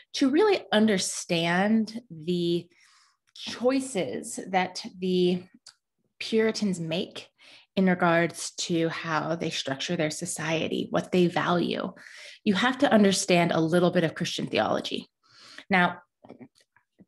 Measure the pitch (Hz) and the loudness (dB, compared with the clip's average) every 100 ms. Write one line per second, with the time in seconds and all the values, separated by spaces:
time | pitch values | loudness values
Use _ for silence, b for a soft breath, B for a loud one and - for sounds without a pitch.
0 | B - 277 294 427 392 - 214 220 190 | B 0 2 4 4 2 2 2 4 2
1 | - - - 175 170 175 202 220 214 220 | -2 -6 -4 -2 0 2 2 2 0 -6
2 | - 160 156 180 170 170 175 b b b | -14 -12 -4 -2 0 -2 -4 b b b
3 | b b _ - - - 240 269 262 196 | b b _ -16 -12 -4 0 0 -2 -4
4 | 160 - - - - 185 185 - 226 185 | -4 -6 -10 -12 -4 -2 -2 -4 -14 -6
5 | 185 185 180 180 - _ - - _ _ | -2 2 2 0 -4 _ -20 -20 _ _
6 | _ - - 220 220 220 208 175 160 165 | _ -14 -4 0 0 0 -2 -2 -4 -6
7 | 226 - - _ b b b - 185 180 | -6 -12 -20 _ b b b 0 2 4
8 | 175 170 170 - - - - 170 165 160 | 4 4 2 -2 -10 -8 -4 0 -2 -4
9 | 165 156 151 165 160 - - 135 - 170 | -4 -2 -2 -4 -4 -6 -6 -6 -4 -2
10 | 156 151 175 - 156 165 - 127 - - | -2 -4 -8 -6 -4 -2 -2 -4 -2 -2
11 | 160 185 175 170 147 175 - - - - | 0 2 4 2 0 0 0 -2 -6 -8
12 | B B B B 214 185 247 262 277 226 | B B B B -2 2 0 2 4 6
13 | 202 190 - 180 170 - 160 175 175 175 | 4 2 2 2 4 2 2 4 4 4
14 | 160 - 175 - 147 98 104 - - - | 0 -2 -6 -6 -2 0 0 0 -4 -8
15 | - _ _ B B B B 190 175 - | -10 _ _ B B B B 4 4 2
16 | - _ - - - _ _ _ _ _ | -14 _ -20 -20 -20 _ _ _ _ _